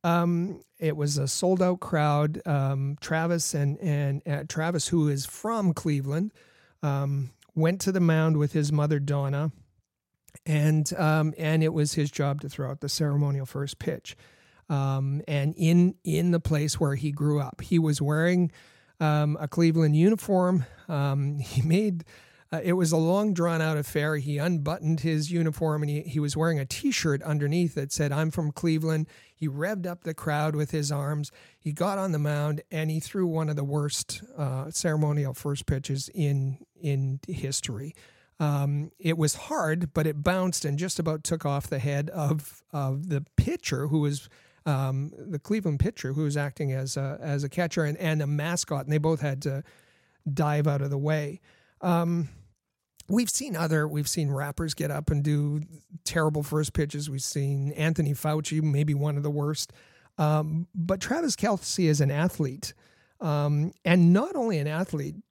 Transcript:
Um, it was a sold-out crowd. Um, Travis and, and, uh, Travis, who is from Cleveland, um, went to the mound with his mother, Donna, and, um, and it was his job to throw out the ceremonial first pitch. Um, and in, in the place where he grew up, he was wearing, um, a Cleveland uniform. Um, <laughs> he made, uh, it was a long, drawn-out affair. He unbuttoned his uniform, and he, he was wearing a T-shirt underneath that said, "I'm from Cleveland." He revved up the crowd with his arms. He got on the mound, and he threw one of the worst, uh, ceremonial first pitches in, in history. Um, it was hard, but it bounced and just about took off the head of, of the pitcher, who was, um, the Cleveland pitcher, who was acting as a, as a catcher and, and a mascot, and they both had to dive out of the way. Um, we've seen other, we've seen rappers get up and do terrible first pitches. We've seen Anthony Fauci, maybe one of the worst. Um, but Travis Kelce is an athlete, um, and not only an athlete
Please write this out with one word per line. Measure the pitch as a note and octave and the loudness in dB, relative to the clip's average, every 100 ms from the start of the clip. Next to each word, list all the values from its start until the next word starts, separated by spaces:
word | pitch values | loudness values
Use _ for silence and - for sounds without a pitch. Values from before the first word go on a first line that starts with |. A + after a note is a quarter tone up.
Um, | F3 F3 E3+ E3+ F#3 A#3 - _ | 2 2 2 0 -2 -8 -16 _
it | D#3+ D3+ | -4 0
was | C#3+ C#3+ | -2 0
a | C#3 | -2
sold-out | - F3+ F#3 F3+ F3+ | 0 2 4 2 0
crowd. | - D#3+ D3 D3 D3+ D#3 - | -2 0 2 2 2 -2 -2
Um, | C#3+ C3+ C3+ C#3 D3 | 0 0 0 -2 -6
Travis | - D#3+ E3 E3+ - | -4 -2 0 0 -2
and, | D3+ C#3+ D3+ | 0 -2 0
and, | F3 C#3+ C#3+ C#3 - | -2 0 0 -2 -4
uh, | C#3+ D3+ | -6 -4
Travis, | D#3+ D#3+ E3+ - | -4 -2 -2 0
who | E3+ D3+ | 2 2
is | C#3 C3+ | 0 -6
from | - G#3+ A#3 F#3+ | -8 -4 0 0
Cleveland, | D#3 E3+ C#3+ C3+ D3+ G#3 _ _ _ _ _ | 0 0 -2 -2 -2 -4 _ _ _ _ _
um, | D3+ C#3 C#3 C#3 B2+ _ _ - | -2 0 0 -2 -4 _ _ 0
went | D#3+ F#3 | 2 2
to | F#3+ | 0
the | F#3 | 4
mound | E3+ D#3+ D#3+ D#3 | 4 4 4 4
with | D3 | 2
his | D#3+ D3 | 2 0
mother, | D3+ D3 D3 | 2 2 0
Donna, | C#3+ C#3+ C#3 C#3+ D#3 - _ _ _ _ _ _ _ - | 0 -2 0 -2 -2 -6 _ _ _ _ _ _ _ -12
and, | - D#3 D3+ D#3 D3 | 0 2 4 4 2
um, | F3 D#3 D#3 D#3 D3+ | 2 2 4 2 0
and | D#3 D#3+ | 0 2
it | D#3+ | 2
was | E3 D3 | 2 0
his | - C#3+ | 0 -2
job | - C#3+ C#3+ | 0 -2 -2
to | C#3 | -6
throw | - B2+ | -6 -6
out | C#3 | -6
the | C#3+ | -6
ceremonial | - D3+ C#3+ C#3+ C#3 C3 | -2 2 2 2 0 -4
first | C3+ C#3 - | -6 -6 -6
pitch. | - C#3+ - - - _ _ _ _ | -6 -6 -10 -20 -20 _ _ _ _
Um, | C#3+ C3+ C3+ C3+ C#3+ - | -2 0 -2 -2 -4 -2
and | D3 C#3+ E3+ | 0 0 2
in, | E3 F3 F3+ - | 4 6 6 2
in | - D#3+ F3 | -2 0 2
the | E3+ | 2
place | - D3+ D3+ - | 2 0 0 0
where | D3 | 0
he | C#3 D3 | 0 -4
grew | C#3+ D3 D3 | 0 0 0
up, | C#3 - | -2 -8
he | - E3+ | 0 2
was | D#3+ C#3+ | 4 2
wearing, | C#3+ D3+ E3+ F3+ E3+ - - _ _ _ | 2 2 4 4 2 -2 -20 _ _ _
um, | D#3 D3+ D3 D3+ | 2 4 2 0
a | D3+ | -4
Cleveland | - E3 D#3+ D#3 D3+ | 4 4 6 6 6
uniform. | F3+ A3 - F#3 F3+ F#3 B2 - - | 6 4 2 4 4 2 0 -10 -6
Um, | D3+ C#3 C#3 C#3 D3 | -2 0 0 -2 -2
<laughs> | |
he | C3 C3+ | -2 0
made, | D#3 F3 G#3+ F3 - - - _ _ | 2 4 2 -2 -8 -20 -20 _ _
uh, | E3 | -4
it | F#3 | 0
was | F3+ E3 | 2 4
a | E3 | 4
long, | D#3+ F#3+ G#3+ | 4 2 2
drawn-out | F3 E3+ E3 D#3+ D3+ | 2 0 2 0 0
affair. | C#3+ D3+ D3+ D3+ | -2 -2 0 -2
He | C#3 C#3+ | -2 -2
unbuttoned | E3 E3+ C#3+ E3+ D#3 D#3+ | 0 0 -2 -2 0 0
his | D#3+ D#3 D3+ | 0 0 0
uniform, | E3+ D#3+ D3 D#3+ D3+ | 0 0 0 -2 0
and | D3 | -2
he, | D3 | -4
he | D#3+ C#3+ | -4 -2
was | D3 C#3+ | -2 0
wearing | E3 D#3 | 0 0
a | |
T-shirt | C3+ - C#4 - D#3+ C#3 | -2 -2 -2 0 0 0
underneath | D#3+ D3+ C#3+ E3+ E3+ | 0 0 2 2 0
that | D3 C#3 | -2 -4
said, | - D3 | -2 0
"I'm | C#3+ D#3+ | 0 0
from | D3+ D3+ | 0 -4
Cleveland." | - E3+ D#3+ D#3+ D#3 D#3 - - | 0 0 2 0 0 -2 -8 -20
He | _ D#3 | _ -4
revved | C#3 F3 G#3+ F3 | -2 -4 -2 -6
up | F3 | -6
the | E3 | -8
crowd | D#3 - D3 D#3 D3+ | -6 -2 0 0 0
with | D3 | -2
his | D#3 C#3+ | -2 -2
arms. | D3 C#3+ D3+ D3 - - _ | -2 -2 -4 -6 -12 -20 _
He | D#3 | -8
got | D3 G#3 G3 | -2 0 0
on | F#3+ | 0
the | D3+ | 0
mound, | D3 D3 D3 D3+ - | 0 0 -2 -4 -4
and | D#3+ D#3 | -4 -2
he | D#3 | -2
threw | - G3+ F3+ | -4 -2 0
one | D#3+ D#3 | 0 -2
of | D3 | -2
the | |
worst, | C#3 D3 D3 - - - A3 C4 | -2 -2 -2 -4 -8 -12 -12 -6
uh, | C#3 C3 C3+ | -4 -4 -6
ceremonial | - F3 D#3 D3+ D3 C#3 | -4 0 2 2 0 -2
first | C3 D3 C#3+ - | -4 -6 -6 -2
pitches | C#3 - C3+ - | -4 -2 -6 -4
in, | - D3 C#3 C3+ C3+ - _ | -2 0 0 -2 -6 -14 _
in | D#3 C#3 C3+ C#3 - | -2 -2 -2 -4 -6
history. | D#3 C3+ C3+ - G#2+ C#3+ - - _ _ _ | -6 -4 -4 -6 -8 -10 -14 -20 _ _ _
Um, | D3+ C#3+ C#3 C#3+ D#3 _ | 0 0 0 -2 -4 _
it | E3 E3 | -2 0
was | D3+ | 0
hard, | - - D#4 D#3+ E3 E3+ | 0 -4 -2 0 0 -2
but | - D#3 | 0 0
it | D3 | 0
bounced | D3 F#3 F#3 - | 0 2 0 -2
and | D#3 C#3+ | -4 -2
just | F3+ - | -4 -2
about | D#3+ D#3 | -2 -2
took | - D#3+ | -4 -4
off | C#3+ C#3 - | -2 -4 -4
the | C#3 | -4
head | C#3 C#3+ D3+ | -2 -2 -4
of, | E3+ D3 D3+ - - _ | -2 -2 -2 -4 -20 _
of | D3 C3+ C3+ F3+ | -4 -4 -4 -2
the | C#3+ - - | -4 0 0
pitcher, | - F4 - C3 C#3+ | 2 -2 -4 -4 0
who | D#3 | 2
was, | D3 C#3+ - - _ _ | 0 -2 -10 -20 _ _
um, | D#3 C#3 C3+ C3+ C#3+ - | -2 0 0 -2 -4 -10
the | - D3+ | -8 -8
Cleveland | - G#3+ F#3+ C#3 | -2 -2 0 2
pitcher, | F3 - C3 | 0 0 -4
who | C#3+ | -2
was | D3+ D3 | 0 0
acting | C#3+ - C#3+ | -4 -4 -4
as | C3 C3 C#3 | -2 -4 -4
a, | C3+ - | -6 -6
as | D3+ C#3+ | -4 -4
a | C#3+ | -2
catcher | - E3+ E3+ | -2 -2 0
and, | D3+ D3 | -2 -2
and | D#3+ D#3 | -2 0
a | C#3+ | 0
mascot, | D3 D#3 E3+ - C#3+ | -2 -2 -4 -2 -4
and | C3+ | 0
they | D3+ | 2
both | D#3 D#3+ | 2 0
had | C#3+ C3+ | -2 -2
to | C#3+ C3+ - - _ _ _ _ - | -4 -6 -10 -20 _ _ _ _ -6
dive | C#3 D3+ D3 D3+ | 0 2 2 2
out | C#3+ | 0
of | C#3+ | -2
the | C#3 | -2
way. | D3 D#3 D3 F3 _ _ _ _ | 0 0 -2 -10 _ _ _ _
Um, | F3+ E3+ E3+ E3+ D3+ - - _ _ _ _ _ - | 0 2 2 0 -2 -8 -20 _ _ _ _ _ -2
we've | G#3 A#3+ | 0 0
seen | - C#4 E3 | -2 -4 -2
other, | E3 D#3 D3+ | 2 2 2
we've | D3 D3 | -2 -2
seen | - D3 | 0 0
rappers | C#3 C#3+ - E3 | -2 -4 -4 -6
get | - D3 | -4 -4
up | C#3+ D3+ | -2 0
and | D3 | 0
do | D3 D3 D3 D3+ D#3 - _ E3 | 2 2 2 -2 -6 -14 _ -12
terrible | - E3+ D#3 D3+ | -4 0 2 0
first | C#3 D3+ D3+ | -2 -2 0
pitches. | - D3 D3 D3 | -2 -2 -4 -6
We've | C3+ | -6
seen | - D3 C#3 C#3 C#3 | -6 -2 -2 -2 -4
Anthony | D3+ D#3 D#3+ D3 | 0 0 2 0
Fauci, | C#3+ D#3 D#3 D3+ D#3 | 0 0 -2 -2 0
maybe | D#3 C#3+ D3 | 2 2 2
one | C#3+ D3 C#3+ | 0 0 -2
of | |
the | D3 | -2
worst. | D3 D3 D3+ - - - _ _ - | -2 -2 -4 -8 -12 -20 _ _ 0
Um, | D3+ D3+ D#3 D#3 F3 | 2 2 2 -4 -4
but | F#3+ E3+ F#3+ | -6 -2 -2
Travis | - D4 D#4+ - | 0 0 0 0
Kelce | G#3 G3 - - | 0 0 -2 2
is | E3 D3 | 4 4
an | C#3 | 2
athlete, | C#3+ F3 - C#3 C3+ - - _ _ _ _ | 2 0 0 -4 -4 -12 -14 _ _ _ _
um, | F3 D3 D3 D3 D#3+ - | -2 0 2 2 0 -2
and | F3 F3+ E3+ | 4 8 8
not | F#3 D#4 | 8 4
only | F4+ A3+ E3+ | -2 0 0
an | D3 | -2
athlete | D#3 F#3 D3+ C#3+ E3+ - | -2 -4 -4 -6 -10 -16